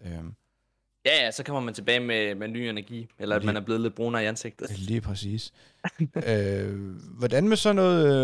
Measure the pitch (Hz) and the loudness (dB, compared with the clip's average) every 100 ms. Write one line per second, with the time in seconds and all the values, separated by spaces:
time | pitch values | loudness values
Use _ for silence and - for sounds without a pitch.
0 | 90 82 82 104 _ _ _ _ _ _ | -12 -10 -12 -16 _ _ _ _ _ _
1 | 131 156 120 110 139 143 120 107 104 120 | 2 2 2 -2 -6 -4 -4 -4 0 2
2 | 120 113 104 98 107 113 120 107 101 120 | 2 0 0 -2 -6 -6 -6 -6 -8 -12
3 | 117 - 101 107 107 104 101 113 113 - | -14 -8 -2 0 0 -2 -2 -2 -2 -2
4 | 117 117 107 113 117 - - 101 95 113 | -4 0 -2 -2 -8 -10 -10 -8 -4 -2
5 | 110 98 101 110 - - _ _ - - | -2 -6 -6 -6 -8 -14 _ _ -10 -4
6 | 156 - 117 107 101 98 98 98 98 92 | -4 -2 0 0 2 0 -2 -6 -8 -12
7 | - - 120 123 202 214 214 202 185 175 | -14 -4 0 4 4 4 4 6 6 6
8 | 147 135 | 6 6